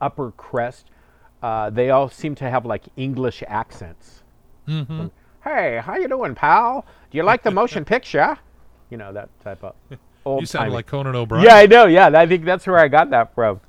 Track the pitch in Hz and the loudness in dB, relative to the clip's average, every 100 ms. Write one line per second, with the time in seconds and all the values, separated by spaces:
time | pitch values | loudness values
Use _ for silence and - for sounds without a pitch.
0 | 139 - 127 - - 127 120 - _ _ | -10 -10 -12 -14 -12 -8 -8 -12 _ _
1 | _ _ _ _ 120 110 107 107 127 135 | _ _ _ _ -10 -8 -6 -4 0 0
2 | 135 - 156 143 131 127 117 104 - - | -2 -8 -12 -10 -8 -6 -6 -10 -12 -12
3 | 135 131 127 - - 104 117 - 85 - | -10 -6 -8 -8 -12 -10 -10 -16 -20 -20
4 | _ _ _ _ _ _ - 156 131 160 | _ _ _ _ _ _ -12 -10 -10 -12
5 | 170 - _ _ 269 285 165 117 113 220 | -14 -16 _ _ -8 -6 -4 -6 -8 -8
6 | 359 262 196 120 143 180 233 262 - _ | -6 -6 -8 -4 2 2 0 -6 -12 _
7 | _ 143 180 247 226 190 240 202 147 240 | _ -4 -2 0 -2 -2 -4 -6 -6 -6
8 | - 147 175 294 _ _ - _ _ 117 | -4 -2 -2 -4 _ _ -20 _ _ -18
9 | 101 101 - _ 104 98 98 - _ 135 | -16 -16 -18 _ -18 -16 -18 -20 _ -20
10 | _ _ 139 135 117 156 113 120 - 139 | _ _ -8 -8 -6 -6 -6 -6 -8 -8
11 | 135 123 113 113 214 220 208 233 214 170 | -6 -6 -4 4 10 10 10 8 6 6
12 | 180 156 170 180 160 180 190 175 151 147 | 6 6 4 0 -2 -4 0 2 4 2
13 | 143 131 117 - 113 98 | 2 0 -2 -2 -4 -4